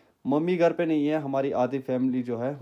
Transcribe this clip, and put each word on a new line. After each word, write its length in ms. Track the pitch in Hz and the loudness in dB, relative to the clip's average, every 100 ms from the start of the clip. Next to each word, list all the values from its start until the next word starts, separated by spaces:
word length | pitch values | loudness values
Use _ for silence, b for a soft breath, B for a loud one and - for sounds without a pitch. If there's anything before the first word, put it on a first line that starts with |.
| b b | b b
मम्मी 320 | 127 143 175 180 | -2 0 2 4
घर 160 | 170 | 4
पे 140 | 160 170 | 2 0
नहीं 200 | 156 147 | 2 2
है, 140 | 156 | 0
हमारी 300 | 139 135 139 | -2 -2 0
आधी 240 | 113 123 135 | 0 0 -2
family 420 | 131 127 131 127 | -2 0 0 0
जो 160 | 123 117 | -4 -4
है 180 | 127 143 | -4 -6